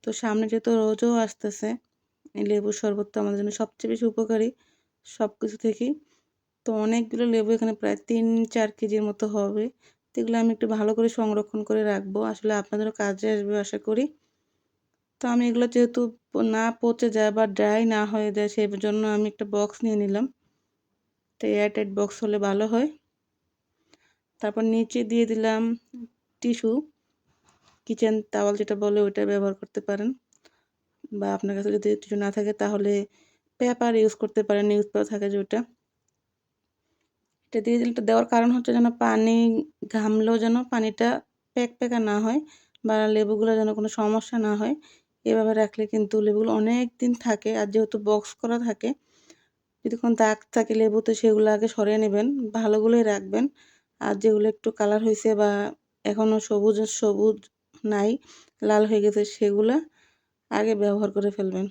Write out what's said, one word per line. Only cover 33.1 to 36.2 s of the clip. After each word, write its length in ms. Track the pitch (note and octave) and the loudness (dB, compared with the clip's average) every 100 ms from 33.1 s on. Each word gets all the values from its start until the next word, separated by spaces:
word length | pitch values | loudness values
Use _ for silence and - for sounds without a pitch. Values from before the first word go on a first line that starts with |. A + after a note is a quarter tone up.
| _ _ _ _ _ | _ _ _ _ _
পেপার 320 | B3 B3 A#3+ A3+ | -2 0 2 4
ইউজ 180 | A3 | 2
করতে 260 | - G#3+ - | 0 -2 -2
পারেন, 220 | G#3 G3+ G#3 | 0 2 4
নিউজ 200 | G#3 G#3 | 2 0
পেপার 180 | G#3 G#3 | -2 -2
থাকে 180 | G#3 G3+ | -2 -2
যে 80 | G3+ | -4
ওটা। 220 | G3 G#3+ A#3 _ _ _ _ _ | -2 -4 -4 _ _ _ _ _